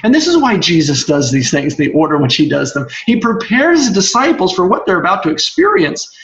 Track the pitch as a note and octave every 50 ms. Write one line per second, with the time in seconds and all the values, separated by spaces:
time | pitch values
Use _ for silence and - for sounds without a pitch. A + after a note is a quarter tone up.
0 | - A3 C4 D#4 D#4 F4 E4+ E4 C#4 B3 A3 F3+ D#3+ - F3 D#3+ D#3 C#3 C#3+ B2+
1 | - - D3+ C#3+ C#3+ B2 C3 C3+ B2 - - D3 C3+ D3 - - D3 C3 - D3
2 | D#3+ D3+ D3+ D3 C#3 B2 - - D3+ C#3+ C#3+ C#3+ C#3 C3+ - C#3+ B2+ - - -
3 | - - A#3+ B3 A3+ A#3+ A3+ A3+ - - G#3+ B3+ C#4 E4 E4+ D#4+ C#4 A#3+ F#3 G3
4 | F#3+ - - A#3 C4 E4 D#4+ - F#3 F#3 - - F3+ F#3 G3 - - - F#3 E3+
5 | C#3+ F3 F#3+ G3 - D#3+ D#3 D#3 - - - - F4 G4+ G#4+ G4 D#3+ D3 D3+ D3+
6 | - - - -